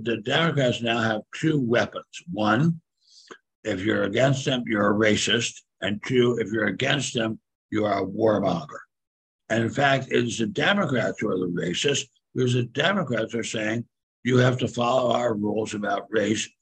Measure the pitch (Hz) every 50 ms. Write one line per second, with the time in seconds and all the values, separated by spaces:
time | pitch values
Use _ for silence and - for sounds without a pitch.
0 | 110 117 113 110 104 123 139 156 165 165 135 139 131 123 113 113 117 113 117 117
1 | 113 113 110 107 - _ - - 156 160 156 143 123 113 120 113 104 - - 92
2 | - _ - - - 87 90 107 107 104 110 127 160 170 170 - - _ _ _
3 | _ _ - - - - - - _ _ _ _ - 107 101 92 101 110 104 101
4 | 101 101 101 120 131 139 135 - - 147 131 123 117 113 110 104 104 104 101 104
5 | 110 107 104 104 - 104 107 120 113 - - - - _ _ _ - 98 104 -
6 | - - 131 123 120 120 117 113 104 95 113 110 107 104 92 - 127 139 143 139
7 | 120 - - 120 113 113 110 - _ _ _ _ _ _ 110 107 107 104 98 98
8 | 95 92 98 107 113 110 104 98 98 92 90 82 - - - - - _ _ _
9 | _ _ _ _ _ _ _ _ _ - 110 113 113 110 - 139 143 135 135 131
10 | - - 123 123 120 117 - 113 113 104 - 139 151 185 202 208 190 135 131 113
11 | 98 98 - - 117 104 95 92 90 87 87 90 82 87 85 - - 143 135 -
12 | - - _ _ _ _ - 127 127 123 123 123 123 120 - 143 156 185 202 196
13 | 156 120 117 110 113 110 113 113 107 - - 113 107 107 113 120 117 - _ _
14 | _ _ _ _ - 123 127 123 123 127 123 123 123 110 - 120 117 120 131 131
15 | 123 117 117 120 120 120 110 104 104 104 104 110 107 104 107 104 101 101 101 98
16 | - - 107 110 101 107 107 107 - - _ _